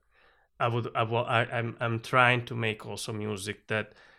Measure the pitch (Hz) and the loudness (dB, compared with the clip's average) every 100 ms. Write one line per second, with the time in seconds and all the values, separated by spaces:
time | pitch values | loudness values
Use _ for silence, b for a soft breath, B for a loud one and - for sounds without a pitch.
0 | b b b b b - 123 120 110 127 | b b b b b -2 0 0 -2 -2
1 | 110 117 120 117 123 123 117 113 120 113 | 0 0 2 2 2 -2 -4 -4 -2 -2
2 | - 131 123 123 120 117 110 107 110 104 | 2 6 6 4 0 -4 -2 -4 -8 -10
3 | - 107 107 101 104 101 - 110 104 B | -8 -6 -4 -4 -6 -8 -4 -4 -4 B
4 | B | B